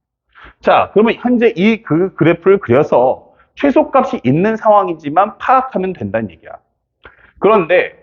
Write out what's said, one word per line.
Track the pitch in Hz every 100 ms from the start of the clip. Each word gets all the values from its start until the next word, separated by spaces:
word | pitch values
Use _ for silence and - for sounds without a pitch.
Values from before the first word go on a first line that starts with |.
| _ _ _ _ - _
자, | - 147 92
그러면 | 196 226 -
현재 | 240 240 233 160
이 | 208 220
그 | - 156 190 -
그래프를 | 156 170 190 196
그려서 | - 127 - 139 127 - - _ _ -
최소값이 | - 302 285 - - -
있는 | 127 151 208 220
상황이지만 | 220 208 185 160 147 165 214 -
파악하면 | - 254 254 196 185
된다는 | 175 101 110 104
얘기야. | 80 - - _ _ _ _ - _ _ _
그런데 | 190 220 165 180 98 -